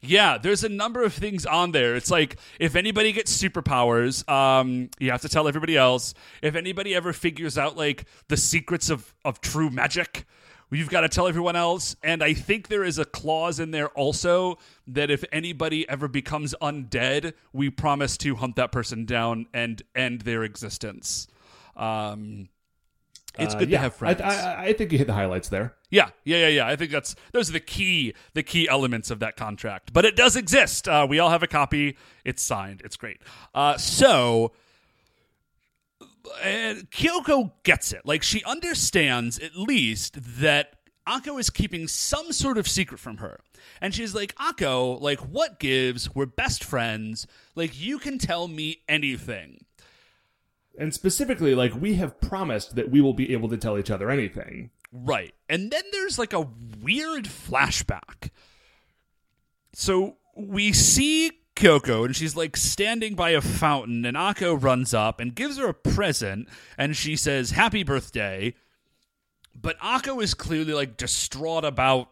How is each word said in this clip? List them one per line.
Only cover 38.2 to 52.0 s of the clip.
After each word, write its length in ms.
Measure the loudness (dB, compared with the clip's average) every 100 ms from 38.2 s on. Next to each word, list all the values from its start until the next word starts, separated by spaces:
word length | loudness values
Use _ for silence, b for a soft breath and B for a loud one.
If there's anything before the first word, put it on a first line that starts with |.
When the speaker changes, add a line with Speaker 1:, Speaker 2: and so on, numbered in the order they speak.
Speaker 1:
she 200 | 0 -2
understands 960 | -4 -6 -4 -2 0 2 4 2 -2 -6
at 160 | -10 -8
least 600 | 0 2 2 -2 -8 -10 -14 0
that 360 | 4 4 0 _ _ _ -6
Akko 320 | -6 -6 -4
is 100 | -4
keeping 380 | -2 -2 -2 -6
some 440 | -4 -2 -2 -2
sort 260 | -2 0 0
of 100 | 0
secret 320 | -2 -2 -6
from 180 | -14 -12
her. 220 | -14 -14 _ B B B
And 120 | -8
she's 220 | -6 -6 -6
like, 180 | -8 -6
"Akko, 640 | -6 -2 0 2 0 0
like, 180 | -2 -2
what 400 | -4 -2 -2 -2
gives? 540 | 0 2 2 -2 -6
We're 120 | -4 -4
best 380 | -2 -4 -4
friends. 640 | -4 -2 -2 -4 -8 -10 -12 b b -6
Like, 240 | -6 -6
you 200 | -8 -8
can 180 | -8 -6
tell 300 | -4 -2 -4
me 360 | -6 -8 -8 -2
anything." 760 | -2 0 -4 -8 -10 -12 -20 _ _ b b b b b b _ _ _ -6
Speaker 2:
And 160 | -6
specifically, 600 | 0 0 0 0 2 4
like, 220 | 4 4 0
we 160 | 0
have 240 | 0